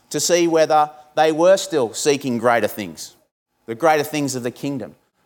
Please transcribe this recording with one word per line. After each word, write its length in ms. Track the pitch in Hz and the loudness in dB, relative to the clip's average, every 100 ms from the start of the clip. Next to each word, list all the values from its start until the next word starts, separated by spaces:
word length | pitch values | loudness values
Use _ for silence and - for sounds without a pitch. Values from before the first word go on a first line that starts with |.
| _ | _
to 120 | 151 | -6
see 280 | 143 175 170 | 0 2 2
whether 420 | 160 151 156 151 - - 156 | 2 4 2 0 -4 -10 0
they 160 | 160 | 2
were 260 | 156 180 190 | 4 4 4
still 340 | - 156 113 | 2 -2 -2
seeking 460 | - 151 139 135 117 | -2 0 0 -2 0
greater 300 | 120 117 104 | 2 2 0
things, 440 | - 92 76 - _ _ _ _ _ | -6 -10 -12 -18 _ _ _ _ _
the 100 | - | -14
greater 300 | 113 160 156 | -2 0 2
things 320 | 143 151 139 127 | 0 -4 -4 -4
of 80 | |
the 60 | 120 | -8
kingdom, 440 | - 143 139 85 - _ _ | -8 -8 -8 -10 -16 _ _